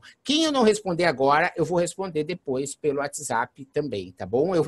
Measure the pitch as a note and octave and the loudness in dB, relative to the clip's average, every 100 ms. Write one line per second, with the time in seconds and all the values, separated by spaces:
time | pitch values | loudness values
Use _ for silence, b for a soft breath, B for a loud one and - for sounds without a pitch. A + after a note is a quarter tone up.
0 | B - - D4+ D#4+ C#4 A3 G#3 F#3+ E3+ | B -10 -2 0 2 4 4 4 0 0
1 | F3 B2+ C3+ D3 F3 - D#3 F3 F3 - | 0 2 4 4 2 0 0 0 -2 -4
2 | F#3+ D#3 D3+ F3+ - C3 C#3 - D3+ C#3 | -6 -4 -4 -6 -6 -4 -4 -4 -2 -2
3 | C#3+ - C#3+ A#2 B2 - C3+ - D3 G#2+ | -4 -8 -4 -2 -2 -8 -8 -4 -4 -4
4 | F2+ - F#2+ A2+ E3 F3+ | -8 -10 -2 0 2 2